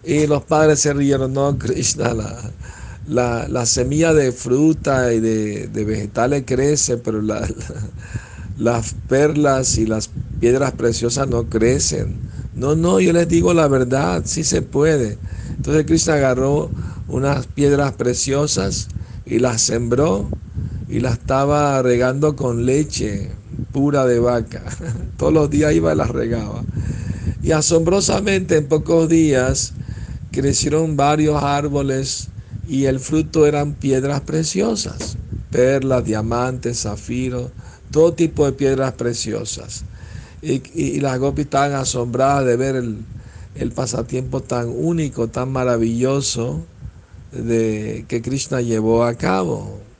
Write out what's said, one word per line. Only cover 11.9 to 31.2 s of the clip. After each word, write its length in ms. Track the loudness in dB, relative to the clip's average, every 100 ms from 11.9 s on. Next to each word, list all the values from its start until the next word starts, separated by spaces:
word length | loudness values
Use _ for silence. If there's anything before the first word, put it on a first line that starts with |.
| -2 -4 -6 -8 -10 -10
"No, 220 | -4 0 2
no, 240 | 4 4
yo 120 | 4
les 160 | 4 4
digo 240 | 4 4
la 140 | 4 4
verdad, 560 | 4 4 2 2 0
sí 200 | -2 -4
se 180 | 0 0
puede." 560 | 0 2 4 4 0 -4 -8 -8 -8 -6
Entonces 300 | 0 2 4
Krishna 280 | 2 4
agarró 560 | 2 2 2 2 2 0 -6 -8 -8 -6
unas 380 | -2 0 0 -4
piedras 440 | 2 4 4 2
preciosas 960 | 0 -2 0 0 0 0 0 -2 -4 -6 -10 -10 -14 -2
y 140 | 2
las 200 | 2 2
sembró 680 | 0 0 0 2 2 0 -2 -8 -8 -8 -6 -8 -4
y 120 | -2
las 140 | 0
estaba 680 | -2 0 2 4 4 4 4
regando 520 | 4 4 2 2 0 0
con 280 | -2 0
leche 680 | 2 2 0 -2 -4 -4 -6 -10 -10 -8 -4
pura 340 | 0 2 4 4
de 140 | 4
vaca. 420 | 2 0 -2 -10 -10 -10 -8
<laughs> 260 | -6 -8 -2
Todos 140 | 2
los 180 | 4 4
días 240 | 2 4
iba 180 | 4 4
y 40 | 2
las 120 | 0
regaba. 540 | -2 -2 -2 -4 -6 -6 -4 -4 -4 -6 -4 -4 -2
Y 100 | 0
asombrosamente 1040 | 2 4 2 4 2 2 0 2 0 2 2
en 100 | 4
pocos 420 | 0 4 2 6
días 680 | 4 6 4 2 0 -4 -8 -10 -10 -8 -10 -6
crecieron 640 | -2 0 0 0 0 0 2
varios 460 | 2 4